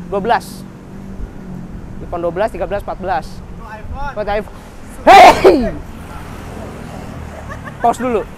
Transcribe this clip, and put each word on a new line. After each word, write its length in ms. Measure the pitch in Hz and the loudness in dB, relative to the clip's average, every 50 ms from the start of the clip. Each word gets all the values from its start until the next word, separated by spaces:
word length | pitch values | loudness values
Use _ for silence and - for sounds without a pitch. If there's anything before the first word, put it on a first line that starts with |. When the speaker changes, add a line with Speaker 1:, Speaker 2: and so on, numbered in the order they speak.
| - - | -8 -4
Speaker 1:
dua 160 | 190 202 190 | -4 -2 0
belas. 400 | 226 233 190 - - - - - - - - - - - - - - - - - - - - - - - - - - - - - - - - | 2 2 2 0 -4 -12 -12 -14 -14 -16 -18 -18 -16 -16 -14 -12 -12 -10 -8 -8 -8 -10 -12 -12 -12 -12 -10 -10 -10 -12 -12 -12 -12 -12 -10
Ipon 240 | - - - 170 170 | -10 -8 -6 -4 -2
dua 80 | 175 | -2
belas, 240 | 165 180 208 226 - | 0 0 -2 -2 -2
tiga 80 | 175 185 | -4 -4
belas, 240 | 170 196 208 - - | -4 -4 -4 -4 -6
empat 120 | 165 - 190 | -8 -6 -4
belas. 240 | - 185 160 - - | -2 -2 -2 -4 -6
Speaker 2:
Itu 400 | - - - - - - 214 214 | -10 -12 -14 -12 -12 -12 -12 -12
iPhone. 460 | 214 214 214 - - 254 285 285 254 | -12 -12 -10 -10 -8 -6 -6 -6 -6
Speaker 1:
Buat 120 | 208 214 196 202 214 | -6 -4 -2 -2 -4
iPhone. 200 | 208 - - - - - - - - - - - - | -4 -6 -10 -16 -16 -16 -16 -16 -16 -16 -10 2 8
Hey! 720 | 285 359 403 - 740 - - - 392 349 285 233 190 165 147 - - - - - - - - - - - - - - - - - - - - - - - - - - - - - - - - - - - - - - - - - | 10 12 12 12 12 10 10 8 6 8 6 4 0 -2 -6 -10 -12 -14 -14 -14 -14 -12 -12 -12 -12 -12 -12 -12 -12 -12 -12 -12 -12 -12 -12 -12 -12 -12 -12 -12 -10 -10 -10 -12 -12 -12 -12 -12 -12 -12 -12 -12 -12 -6 0 0
Pause 160 | 233 - - | 0 2 2
dulu. 220 | 233 254 240 202 156 - - | 0 0 0 0 -2 -4 -8